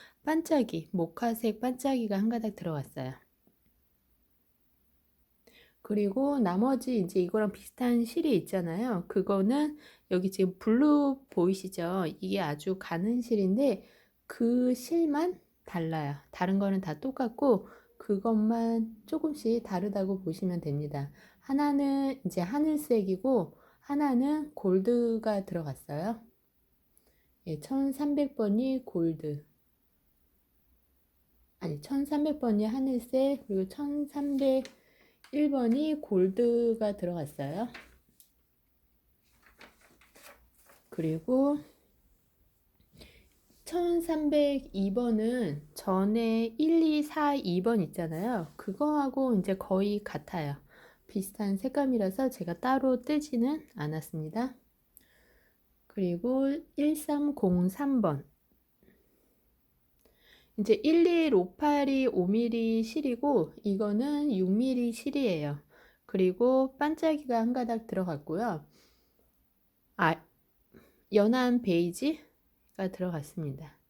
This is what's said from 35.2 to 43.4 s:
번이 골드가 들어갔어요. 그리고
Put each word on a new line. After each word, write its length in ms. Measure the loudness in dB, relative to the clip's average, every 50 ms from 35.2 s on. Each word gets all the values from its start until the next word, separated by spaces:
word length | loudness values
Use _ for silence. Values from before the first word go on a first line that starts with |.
| -14 -6 0 0 2 2
번이 500 | 2 2 2 2 2 2 2 0 -2 -4
골드가 920 | -2 0 2 2 2 2 2 2 2 2 4 4 2 2 2 0 0 -2 -2
들어갔어요. 720 | -2 -4 -4 -4 -4 -6 -6 -6 -6 -6 -6 -4 -6 -6 -6 -8 -14 -20 -20 -20 _ _ _ _ -20 -20 _ _ _ _ _ _ _ _ _ _ _ _ _ _ _ _ _ _ _ _ _ _ _ _ _ _ -20 -20 -20 _ _ _ _ _ _ _ _ _ -20 -20 -20 -20 -20 _ _ _ _ _ -20 -20 _ _ _
그리고 680 | -6 -4 -2 -2 -2 -2 -2 0 2 4 4 4 2 0 -4 -10 _ _ _ _ _ _ _ _ _ _ _ _ _ _ _ _ _ _ _ _ _ _ _ _ _ -20 -20 -20 -20 -20 _ _ _ _